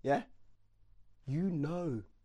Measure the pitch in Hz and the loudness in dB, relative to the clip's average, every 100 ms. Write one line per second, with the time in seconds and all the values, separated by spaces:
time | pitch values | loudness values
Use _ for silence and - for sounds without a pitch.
0 | 127 143 - - - - - - - - | 4 2 0 -18 -20 -20 -20 -20 -20 -20
1 | - - - 143 190 165 147 175 175 117 | -20 -14 -2 0 2 0 0 0 -2 -2
2 | 101 - | -6 -20